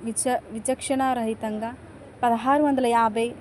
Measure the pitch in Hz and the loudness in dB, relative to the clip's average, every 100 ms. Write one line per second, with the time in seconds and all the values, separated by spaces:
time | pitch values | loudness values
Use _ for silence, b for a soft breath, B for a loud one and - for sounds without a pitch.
0 | 226 226 262 247 - 220 240 262 - 262 | -6 -4 -2 -2 -4 -8 -4 -4 -2 0
1 | 262 247 226 220 220 214 226 254 - - | 0 0 -2 -4 -6 -6 -8 -10 -18 -20
2 | - - 240 233 247 285 294 269 247 233 | -20 -2 0 2 4 4 4 4 4 4
3 | 226 214 240 - | 4 2 -4 -4